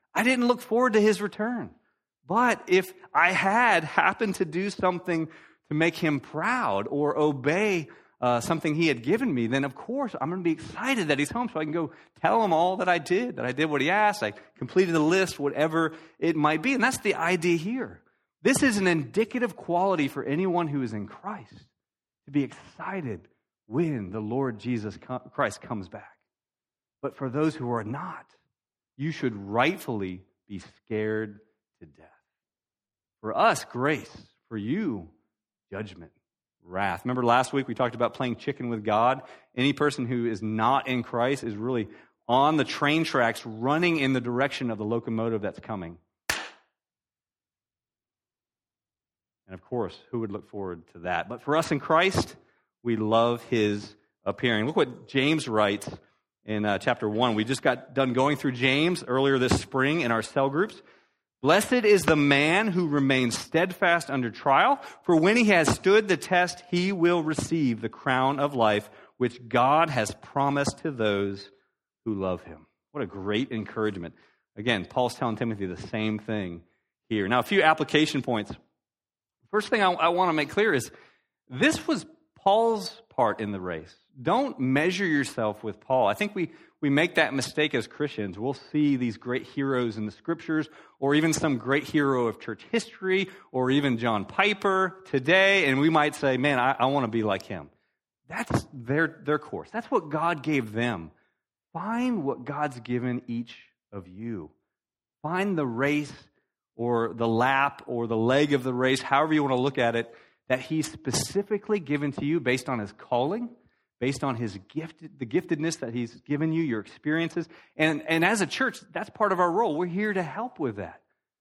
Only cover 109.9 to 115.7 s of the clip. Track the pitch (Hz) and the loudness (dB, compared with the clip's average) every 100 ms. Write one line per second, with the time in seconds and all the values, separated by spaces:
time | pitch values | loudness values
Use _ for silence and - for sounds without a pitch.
109.9 | 117 117 - _ _ - 127 - 160 151 | 0 -4 -10 _ _ -4 -4 -2 -4 -4
110.9 | - - - - 196 202 208 208 214 143 | -6 -4 -4 -2 -4 -2 -4 -2 -4 -2
111.9 | 147 147 127 143 165 123 131 - 123 101 | -2 -2 -2 -2 0 0 -2 0 -4 -4
112.9 | - - 123 135 214 240 - _ _ _ | -8 -4 0 0 -2 -6 -12 _ _ _
113.9 | - 127 135 139 117 117 98 - 147 165 | -4 -4 -2 -4 -2 -4 -8 -10 -10 -10
114.9 | - 160 - 120 160 175 160 160 | -12 -18 -12 -4 -4 -2 -2 -2